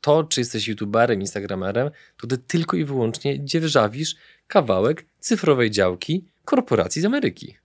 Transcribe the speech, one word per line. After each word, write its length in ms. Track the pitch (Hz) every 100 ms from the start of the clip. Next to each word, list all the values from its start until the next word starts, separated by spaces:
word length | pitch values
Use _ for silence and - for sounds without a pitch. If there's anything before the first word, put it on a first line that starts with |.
to, 240 | - 151
czy 160 | 160 -
jesteś 280 | 120 110 104
youtuberem, 520 | 104 104 110 120 107
instagramerem, 680 | 98 104 98 95 92 104 139 - _ _
to 60 | 117
ty 120 | 127
tylko 380 | _ 170 165 175
i 80 |
wyłącznie 600 | 151 135 113 113 139 139
dzierżawisz 720 | 139 165 160 143 107 120 156 - _ _ _
kawałek 600 | - 127 95 110 165 - _
cyfrowej 500 | - 220 - 135 117
działki 540 | 104 95 90 - 170 - _
korporacji 580 | - 262 254 110 82 -
z 20 |
Ameryki. 520 | 190 277 190 - - -